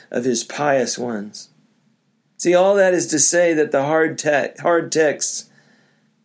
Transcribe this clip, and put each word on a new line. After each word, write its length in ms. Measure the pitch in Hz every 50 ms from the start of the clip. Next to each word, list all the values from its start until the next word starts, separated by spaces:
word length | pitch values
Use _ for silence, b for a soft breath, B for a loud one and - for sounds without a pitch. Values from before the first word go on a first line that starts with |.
| B B
of 160 | - - 123
his 180 | 131 120 110 -
pious 540 | - - - 147 147 139 135 120 117 - -
ones. 520 | 123 123 117 104 101 107 104 - - - _ _ _ _ _ _ _ _ _ _ _ _ _ _ _ _ _ _
See, 180 | - 170 175
all 180 | 175 185 196 202
that 220 | 202 190 185 180
is 100 | 170 139 -
to 100 | 160 151
say 340 | - - 175 175 175 170 165
that 180 | 151 151 151
the 120 | 151 139 135
hard 340 | 143 156 160 160 156 147 -
te-, 420 | - 156 147 139 - - - -
hard 300 | 143 165 175 165 156 139
texts 560 | - 156 160 147 135 - - - - - - b b b b b b b b b b b b b b b